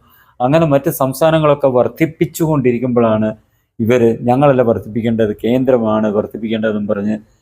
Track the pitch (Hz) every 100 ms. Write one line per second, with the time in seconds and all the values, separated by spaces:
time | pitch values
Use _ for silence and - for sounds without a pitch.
0 | _ _ _ - 127 160 160 139 165 160
1 | 165 165 160 160 151 143 135 123 113 -
2 | 165 - 165 - 156 151 127 120 127 120
3 | 113 107 110 110 _ _ _ - 110 123
4 | 117 110 123 123 147 127 117 113 110 110
5 | 113 113 107 101 110 123 131 123 110 107
6 | 110 104 101 107 110 110 110 107 101 101
7 | 104 107 - _